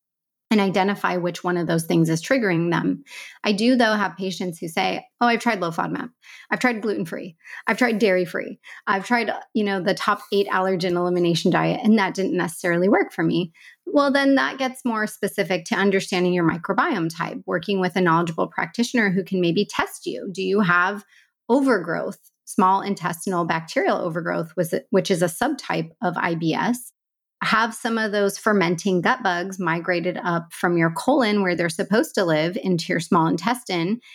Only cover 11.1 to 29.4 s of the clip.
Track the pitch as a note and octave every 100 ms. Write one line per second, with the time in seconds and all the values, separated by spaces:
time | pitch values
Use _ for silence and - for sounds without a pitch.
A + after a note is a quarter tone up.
11.1 | F3+ F3 E3 F#3+ D#3+ D#3+ E3 G#3+ A3 F#3
12.1 | E3 F#3+ F3+ E3+ - F3+ E3+ F#3 F#4 F#4
13.1 | - E3 E3+ E3+ _ - - - D4 C#4+
14.1 | C#4 C#4 C4+ C4+ C#4 C4 B3 B3 A3 G#3+
15.1 | - G3 - F3 F3+ E3 F3+ G3 F#3+ -
16.1 | F#3 F3+ F3+ E3 E3+ - G3 D4 A3 E3
17.1 | E3 E3 - F#3+ F#3 E3 G3 F#3 F#3 F3+
18.1 | D#3+ E3+ E3 F3+ - E3+ - A#3+ B3 G#3
19.1 | F#3 F3 F#3 E3+ E3+ G3+ - G4 - -
20.1 | - - F3+ F#3+ G3 F#3 F3 F3+ G#3 -
21.1 | _ _ _ - C4 C4+ G#3+ E3+ E3 F3
22.1 | - _ _ - - F#3+ F#3+ G3+ G3 -
23.1 | E3+ - F3+ E3+ E3 E3 C4+ F#4+ G#3 F3
24.1 | E3 E3+ E3+ E3 - E3+ - - F#3+ F3
25.1 | F#3 F3 - C#4 D4+ - E3 E3 - F3+
26.1 | E3+ F3+ E3 D#3+ D3+ F3 B3 - - _
27.1 | _ _ - E3+ A3 A3+ A3 A#3 A3+ A3
28.1 | G3+ G3+ G3 A3+ G3+ E3+ E3 G3+ F3+ F3+
29.1 | B3 G3 F3